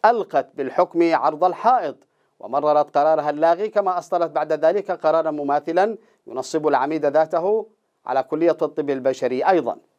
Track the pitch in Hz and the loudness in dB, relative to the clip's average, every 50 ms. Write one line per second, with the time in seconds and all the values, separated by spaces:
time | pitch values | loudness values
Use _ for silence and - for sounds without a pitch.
0 | - 214 240 226 185 - - 143 131 - _ - 139 131 - - 180 - - 165 | 4 4 2 2 -2 -2 -2 -2 -2 -2 _ -8 -8 -4 0 -2 -2 0 2 0
1 | 170 165 160 143 120 147 - 147 175 185 180 - - 220 254 247 185 151 - _ | 2 2 2 2 0 0 0 0 -2 -2 -2 0 0 2 2 2 0 -4 -8 _
2 | _ _ _ _ _ _ _ _ - 107 123 143 151 151 147 147 147 147 _ 147 | _ _ _ _ _ _ _ _ -14 -6 -4 -2 0 2 2 2 0 0 _ 0
3 | 143 156 160 156 147 147 147 147 160 165 170 170 208 214 214 208 202 185 185 180 | 2 2 2 2 0 -2 -2 2 2 2 2 2 -2 -2 -2 0 0 0 -2 -4
4 | 156 - - 175 170 160 147 156 151 156 156 151 151 160 180 202 196 - 180 165 | -4 -4 -2 -2 -2 -2 -2 -4 -2 -2 -2 2 2 2 2 2 -2 -4 -8 -2
5 | - 156 156 165 160 160 151 147 143 139 143 147 143 165 165 175 196 220 220 - | 0 2 2 2 0 -2 -4 -4 -2 -2 -2 -2 -2 0 0 2 2 0 -2 -8
6 | _ _ _ _ _ - 113 127 131 - - 160 151 151 143 127 131 143 160 156 | _ _ _ _ _ -12 -10 -10 -10 -4 -4 -2 0 2 2 2 0 0 -2 -2
7 | 143 147 139 151 160 156 175 170 165 196 214 226 220 220 _ _ _ _ _ _ | -2 0 2 2 0 2 0 -2 0 0 0 -2 -2 -6 _ _ _ _ _ _
8 | _ - 127 135 131 - - 156 165 170 156 160 160 147 147 - 151 143 139 135 | _ -4 -2 -2 -2 -2 -2 2 2 2 2 2 -2 -4 -2 -4 -2 -2 -2 -2
9 | 127 135 131 - 135 123 127 127 135 160 196 170 139 117 101 - _ _ _ | 0 -2 -2 0 -2 -2 -2 0 2 2 2 2 2 -2 -6 -8 _ _ _